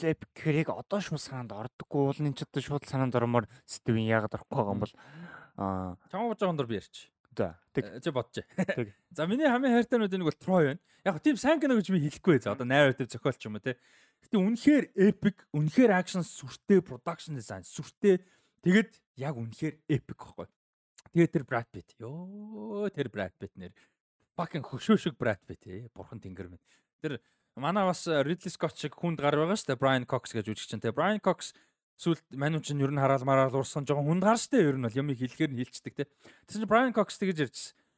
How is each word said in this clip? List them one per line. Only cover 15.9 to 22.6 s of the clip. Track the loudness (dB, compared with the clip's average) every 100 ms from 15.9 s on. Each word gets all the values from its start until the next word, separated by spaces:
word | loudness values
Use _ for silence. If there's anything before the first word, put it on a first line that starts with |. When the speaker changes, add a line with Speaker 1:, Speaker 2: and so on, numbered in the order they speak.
| 6
Speaker 2:
action | 0 -4
сүртэй, | -6 -10 -16 -8 4 4
production | 4 -8 -10 -10 -8
design | -10 -8 -12 -12
сүртэй. | -14 -14 0 4 4 0 _ _ _
Тэгээд | 4 4 4 _ _ -12
яг | -8
үнэхээр | -8 -10 -8 -8 -8 -2
epic | -2 -2
байхгүй. | -16 -16 -16 -16 _ _ _ _ _ -4
Тэгээд | 2 2
тэр | 0 -2
Brad | -4 -4
Pitt. | -14 -18 -16
Йоо, | -14 -14 -14 -16 -16 -14